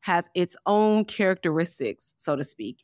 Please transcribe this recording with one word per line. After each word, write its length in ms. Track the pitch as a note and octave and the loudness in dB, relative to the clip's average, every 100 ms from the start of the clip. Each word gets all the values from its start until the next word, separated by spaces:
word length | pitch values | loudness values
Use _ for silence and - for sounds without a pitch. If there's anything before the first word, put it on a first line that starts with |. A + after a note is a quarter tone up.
has 300 | - F3 F3 | 0 0 0
its 220 | F3+ F3 - | -2 -2 -2
own 400 | - G#3 G#3+ G#3+ | 0 4 4 4
characteristics, 1080 | G#3+ - F#3+ F#3 E3+ D#3 E3+ - A#2+ - - - | 0 0 0 0 0 0 -2 -4 -8 -8 -16 -10
so 200 | - C#3+ | -4 -4
to 60 | |
speak, 380 | D3+ - G#2+ - | -4 -10 -12 -6